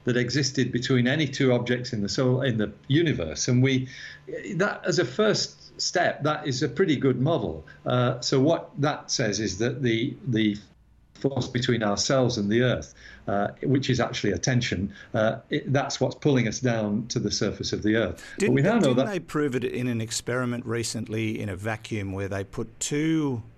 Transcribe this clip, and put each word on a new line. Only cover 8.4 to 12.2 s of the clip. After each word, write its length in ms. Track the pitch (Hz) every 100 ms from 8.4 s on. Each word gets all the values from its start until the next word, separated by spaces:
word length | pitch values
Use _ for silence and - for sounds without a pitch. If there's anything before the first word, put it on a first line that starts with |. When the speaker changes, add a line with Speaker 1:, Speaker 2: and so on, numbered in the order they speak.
| 147 165 - -
Speaker 1:
that 320 | 143 131 -
says 300 | - 110 98
is 160 | 104 95
that 240 | 120 127
the, 320 | 123 113 120 - 139
the 300 | 110 110 101 - _ _ _ _
force 340 | - 139 135 127
between 340 | 123 123 113
ourselves 560 | 104 101 - 135